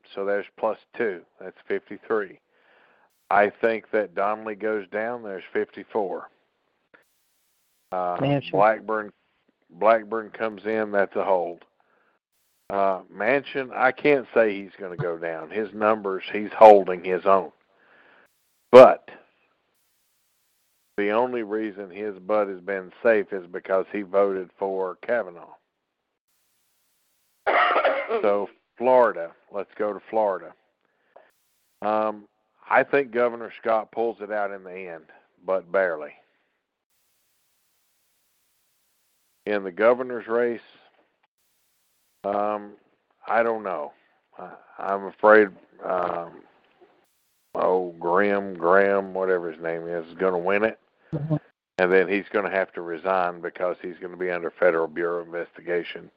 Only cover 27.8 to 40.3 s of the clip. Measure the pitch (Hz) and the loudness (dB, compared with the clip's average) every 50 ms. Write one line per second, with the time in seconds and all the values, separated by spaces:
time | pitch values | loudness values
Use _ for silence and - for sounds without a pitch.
27.8 | - - - - - - - 220 190 104 101 101 98 - _ _ _ _ _ - | 0 0 -2 -2 -4 -4 -4 0 0 0 0 0 -2 -6 _ _ _ _ _ -2
28.8 | 117 127 131 127 120 110 92 85 85 82 - _ _ _ - 101 92 _ - - | 2 4 6 6 6 4 2 -4 -10 -10 -12 _ _ _ -12 -12 -12 _ -8 -6
29.8 | 107 104 98 92 - - - 110 107 101 95 87 82 80 - _ _ _ _ _ | -6 -6 -6 -8 -12 -4 -2 0 0 0 -2 -4 -10 -16 -20 _ _ _ _ _
30.8 | _ _ _ _ _ _ _ - _ _ _ _ _ _ _ _ _ _ _ _ | _ _ _ _ _ _ _ -20 _ _ _ _ _ _ _ _ _ _ _ _
31.8 | 101 104 107 110 110 107 107 104 104 _ _ _ _ _ _ _ - - - 123 | -4 -2 -2 0 -2 -2 -4 -8 -18 _ _ _ _ _ _ _ -4 2 2 2
32.8 | 131 - - 139 139 120 110 120 120 120 117 117 113 107 - - - 117 113 110 | 2 4 0 0 0 0 -2 0 0 0 -2 -6 -14 -16 -16 -8 -4 -2 -2 -2
33.8 | 104 _ - 113 113 117 107 104 107 98 107 107 101 98 101 98 92 92 90 92 | -2 _ -6 -4 -4 -4 -4 _ -10 -8 -4 -4 -4 -6 -8 -12 -14 -16 -14 -14
34.8 | 95 90 82 80 78 - - - _ _ _ _ 87 90 92 95 87 85 87 98 | -14 -14 -16 -16 -18 -20 -20 -20 _ _ _ _ _ -4 -4 -4 -4 -2 0 0
35.8 | 95 90 82 76 73 73 - - _ _ _ _ _ _ _ _ _ _ _ _ | 0 0 -2 -6 -10 -16 -18 -20 _ _ _ _ _ _ _ _ _ _ _ _
36.8 | _ _ _ _ _ _ _ _ _ _ _ _ _ _ _ _ _ _ _ _ | _ _ _ _ _ _ _ _ _ _ _ _ _ _ _ _ _ _ _ _
37.8 | _ _ _ _ _ _ _ _ _ _ _ _ _ _ _ _ _ _ _ _ | _ _ _ _ _ _ _ _ _ _ _ _ _ _ _ _ _ _ _ _
38.8 | _ _ _ _ _ _ _ _ _ _ _ _ _ 104 104 101 95 95 87 90 | _ _ _ _ _ _ _ _ _ _ _ _ _ -4 -4 -4 -4 -6 -4 2
39.8 | 104 117 127 120 131 127 123 113 101 110 | 4 4 4 2 -2 -10 -10 -12 -8 -4